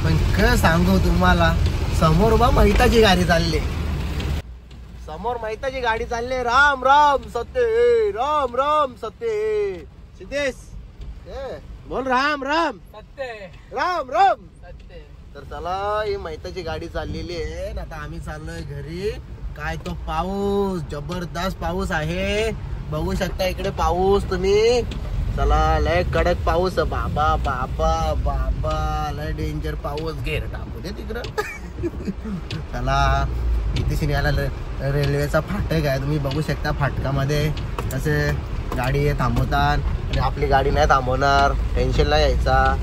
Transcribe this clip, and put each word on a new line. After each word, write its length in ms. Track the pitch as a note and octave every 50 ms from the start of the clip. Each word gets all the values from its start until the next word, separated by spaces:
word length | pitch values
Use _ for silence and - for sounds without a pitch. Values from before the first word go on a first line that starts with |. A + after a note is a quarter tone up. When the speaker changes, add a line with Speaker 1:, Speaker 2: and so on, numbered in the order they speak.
| -
Speaker 1:
पण 120 | E3 E3
क 400 | D#3 - - - F3+ G3+ A#3+ B3
सांगू 420 | A3 - F3+ D#3+ E3+ F3+ F#3 F#3+ F#3
तुम्हाला, 560 | - F3+ F3 F3 F3+ F3+ F3+ F3 E3+ E3 E3 E3 - - - - - - - -
समोर 340 | F3 D#3+ D#3+ E3 G#3 A3+ A3+
बा 140 | A3 A#3 B3+
महिताची 500 | - - C#3 G3 G3+ - B3 A#3 A3 A#3
गाडी 240 | A3 G3+ F#3 F3+ F3+
चालली. 360 | E3 E3+ E3 E3 E3 D#3 D3 - - - - - - - - - - - - - - - - - - - - - - - - - - - - -
समोर 300 | - D3+ E3+ F#3+ A#3 B3 A#3+
महिताची 380 | A3 G#3+ A3 G#3+ - C4+ C4 C4
गाडी 240 | A#3+ A#3 A3 A3+ A#3+
चालली. 380 | A#3 A#3+ A#3 A#3 B3 C4 B3+
राम 420 | B3 A#3+ A#3 C4+ C#4+ D4 C#4+ C4 B3
राम 440 | C4 C#4 D4 D4 D4 C#4 B3+ A#3 G#3+
सत्य 320 | - A#3+ A#3 - - B3+
हे, 500 | A#3+ A3+ A3 A#3 A#3+ A#3+ A#3+ A#3 A3 G#3
राम 460 | G3 G#3+ B3+ D4 D4+ D4+ C#4 B3 A#3+
राम 380 | B3 C#4 D4 D4+ D4+ D4 C4+ A#3+
सत्य 320 | - - G#3+ - - A#3
हे. 520 | A3+ A3 G#3 G#3+ A3 G#3+ G#3+ G#3 G3 F#3 E3+ D#3 - - - - - - -
सिद्धेश, 360 | F3+ F#3+ C4+ C#4+ C#4+ C4+ B3 - - - - - - - - - - - - - - E3+
ए, 300 | G3+ B3+ C#4 A#3+ E3+ C#3+ - - - - -
बोल 180 | C#3 D#3 A3 C4
राम 380 | C4 B3 B3+ C#4 D4 D4+ C#4
राम. 360 | C4 C4+ D4 E4 E4+ D4+ A3+ F3
Speaker 2:
सत्य. 440 | - - - G#3+ A3 - - C#4 C4+ B3 A3+ G#3+ G3 F3 D3 - - -
Speaker 1:
राम 380 | F3+ A#3+ D4+ F4 F4+ E4 C#4 B3+
राम. 360 | C4+ E4+ G4 F#4+ D#4+ - F3 D#3+ - -
Speaker 2:
सत्य. 120 | - F3+ F3 - - - F3+ - D3+ D3 - - - - -
Speaker 1:
तर 60 | C#3+
चला 640 | C#3 - D3+ C#3+ D#3 F3 F#3 G3 G3+ G#3 G#3+ G#3+ G#3+
ही 100 | G#3 G3+
महिताची 460 | G3 F#3 E3+ D#3 D#3 - F3+ E3+ F#3
गाडी 260 | E3+ D#3+ D#3+ D#3+ E3+ D#3+
चाललेली 540 | - E3 D#3 D3+ D3+ D#3+ D#3+ E3 E3+ E3
आहे 260 | D#3 D3+ D#3+ E3+ F#3 G#3
आणि 120 | G#3 F#3+
आता 160 | F3 - E3+
आम्ही 240 | D#3 D3 D3+ D#3+ E3
चाललोय 400 | D3 E3+ D3+ D3+ D#3 D#3+ E3 E3
घरी. 500 | D#3+ C#3+ C#3+ C#3+ C#3 D3 E3 F3 G3 G#3+ A#3+ B3 - - - - - - -
काय 200 | - D3+ D#3+ E3
तो 180 | D#3 - F3+ F3
पाऊस, 840 | - - E3+ D#3 D#3+ E3+ F#3 G3 G3 G3 G3+ G3+ G3+ G3+ G3 F#3 F3 D3 -
जबरदस्त 680 | D3+ D3 D3 D3 F3+ F3+ F3 D3+ D3 E3+ F3+ F#3+ F3 -
पाऊस 320 | F3+ E3 E3+ F#3+ F#3+ F3+
आहे. 600 | F3+ D#3 D3+ D#3 E3+ F#3 F#3+ G3 G3+ G#3 A3 A3 G#3 - - - - - - -
बघू 240 | D3+ D#3 D#3+ F#3 F#3+
शकता 320 | F3+ G3 - - - F#3+
इकडे 240 | F#3 F3+ - F#3 G3
पाऊस 600 | F#3+ F3+ E3 D#3+ E3+ F3 F#3 G3 G3 G3 F#3 -
तुम्ही. 520 | F#3+ F3+ F#3 G3 G3+ G#3 A3 A#3 B3 A#3+ A3+ - - - - - - - - - -
चला 420 | C#3 C#3 D3 D3+ D#3 D#3 D#3 D#3+ D#3
लय 240 | D#3 D3+ E3 F3+
कडक 420 | F3+ B2+ C3 E3 E3 F3 F3 - -
पाऊस 320 | - E3+ E3+ F#3 F#3 F3+ F3
आहे. 100 | D#3 C#3
बाबा, 480 | C3+ B2+ A#2 A#2 - D3 D3+ D#3 D#3
बाबा, 760 | D3+ - D3 C3+ C3 C3 C3 C3 - D#3+ D#3+ D#3+ E3 D#3+ D#3 D3+
बाबा, 960 | C#3+ - D3 C#3 C3 - D#3 - - C#3+ D#3 D#3 D#3 D#3 D#3 D#3 D3+ D3+ D3+ D3
लय 180 | C#3+ D3+ D#3
danger 420 | D#3 D3+ D#3 D3+ D3+ D#3 D3 D#3 D3+
पाऊस. 400 | D3 - D3+ D3 D#3 D#3+ D#3+ D3+
घेर 300 | C#3 - D3+ D3+ B2+ -
टाकू 360 | - - - - - - -
दे 80 | - F3+
तिकडं. 340 | G#3 - - G#3 A3 A#3+
<laughs> 1500 | C4 - - - G#4 - - - - E3+ - - - - - - - - G3 - - A3 G3+ E3 - - - D#3+ C3+ -
चला 540 | - B2+ B2 C3+ C3+ C#3 C#3 C3+ C3+ C#3 C#3 C3 - - - - - - - - -
इथे 200 | - - - D#3
शिनी 160 | - D#3+ C#3+
आला 180 | C#3+ C#3 C#3 D3
र-, 200 | D3 C#3+ C#3 C3 - - - - - -
रेल्वेचा 600 | C3 C#3 C#3 C#3+ C#3+ C#3+ C#3+ C#3+ D3 C#3+ C#3+ D#3+
फाटक 460 | D#3 - F3+ G3+ - - D#3 D#3+ D3+
आहे. 120 | C#3+ C3 C3+
तुम्ही 200 | C3 C#3 D3+ D3+
बघू 220 | C#3 C#3 C3+ D3+
शकता 320 | D#3 - C#3+ - - D3+
फाटकामध्ये 800 | D3 - D3 B2+ - - - C3 C#3 C3+ C3+ C3+ D3+ D3 D3 D#3 D3 - - - - - - -
कसे 400 | C3 C3 - D#3 D3 D3 D3 D3 D3 C#3+ - - - - - - -
गाडी 220 | B2+ B2 C3 C#3 C#3+
हे 140 | C#3+ D3
थांबवतात 640 | C#3+ C3+ C3 A#2+ A#2 B2+ B2+ - D3 C#3+ C#3+ C#3+ D3 D3
आणि 400 | - - - - - - C3+ C3+
आपली 280 | C#3 C3+ - - D3+
गाडी 240 | C#3+ C3+ C3+ C3+ C#3
नाही 160 | D3 C#3+ D3+
थांबवणार. 680 | D#3 D3+ C3+ B2 B2 B2+ C3 C#3+ C#3 C#3 C#3 C#3 C#3
Tension 560 | C3+ - - - - B2 B2+ C3 B2+ D3+ D3 D3
नाही 140 | D3 D3+
यायचा. 540 | D3+ C#3 B2+ D#3+ - C3+ C3 C3+ C3+ C3 C3+ C#3